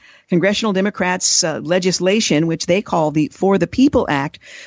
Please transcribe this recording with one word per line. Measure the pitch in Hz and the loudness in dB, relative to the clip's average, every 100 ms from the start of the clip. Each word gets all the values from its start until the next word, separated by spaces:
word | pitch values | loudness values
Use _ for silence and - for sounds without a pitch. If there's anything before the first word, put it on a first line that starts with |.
| - - - | -20 -16 -2
Congressional | 175 185 208 220 | 0 2 0 0
Democrats, | 190 202 - 180 180 - - | 0 -2 -2 -2 -2 -2 0
uh, | 165 135 | -2 -4
legislation, | 147 185 185 175 180 220 - 151 165 | -2 0 0 0 0 0 2 2 0
which | 160 | -2
they | - 185 | 0 -2
call | - 175 151 | 0 0 0
the | 156 151 | 0 -2
For | - 190 196 | 0 0 2
the | 170 | 0
People | - 269 247 - | 2 2 2 0
Act, | 139 143 - - - | -2 -4 -10 -20 -20